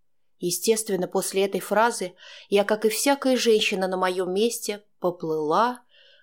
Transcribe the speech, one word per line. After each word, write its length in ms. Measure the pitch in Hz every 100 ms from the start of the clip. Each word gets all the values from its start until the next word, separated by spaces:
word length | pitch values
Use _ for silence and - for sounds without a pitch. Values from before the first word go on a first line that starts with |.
| _ _ _ -
Естественно, 680 | 175 - 220 220 - 185 175
после 380 | 190 - 190 196
этой 140 | 185
фразы 540 | - 202 233 - 180 - - - -
я, 140 | 196
как 220 | 202 214 220
и 40 |
всякая 480 | 214 277 277 262 240
женщина 500 | 233 214 - 190 190
на 100 | 185
моём 360 | 185 185 180
месте, 500 | 190 233 - - 208 _ -
поплыла, 840 | 180 175 160 156 151 180 240 247 _ _ - _